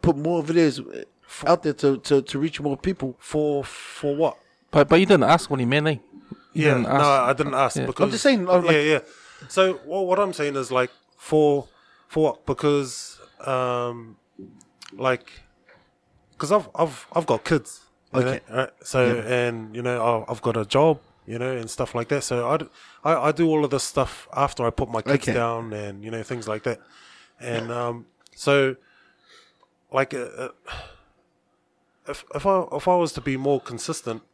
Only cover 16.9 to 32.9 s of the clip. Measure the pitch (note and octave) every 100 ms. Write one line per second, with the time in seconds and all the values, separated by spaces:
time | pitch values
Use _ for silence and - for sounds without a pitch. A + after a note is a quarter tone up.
16.9 | B2+ - - D#3+ A2+ - D#3+ - - _
17.9 | _ _ B2+ B2+ C3+ - A2+ C3+ _ -
18.9 | C3+ B2 A#2+ A2 B2 A#2+ A#2 A2 A2 B2
19.9 | B2 A#2 A2+ - A#2+ A#2+ A2+ G#2+ C#3+ D#3
20.9 | D#3 _ _ - A2+ B2+ B2+ A2+ - B2+
21.9 | A#2+ A#2 C#3+ - B2 A#2+ D#3 D#3+ _ -
22.9 | - D3 D#3+ C#3 D#3 E3 D#3 D3 C3+ -
23.9 | - B2+ - - - C#3 - A#2+ - B2+
24.9 | A#2 A#2 C#3 - A#2+ A#2 A#2 A2+ G#2+ G#2
25.9 | G2 G#2 A2+ G#2+ B2 A2 G#2+ A#2+ A#2 _
26.9 | - - - _ _ A#2+ A#2 A#2 A#2+ A#2+
27.9 | A#2+ - _ _ - - C#3+ C3+ C3 _
28.9 | _ _ _ _ - _ _ _ _ _
29.9 | C3 C3+ C#3 B2 - B2+ - - - -
30.9 | - _ _ _ _ _ _ _ _ _
31.9 | _ - C#3+ - D3 G3 F#3+ F3 D3 F#3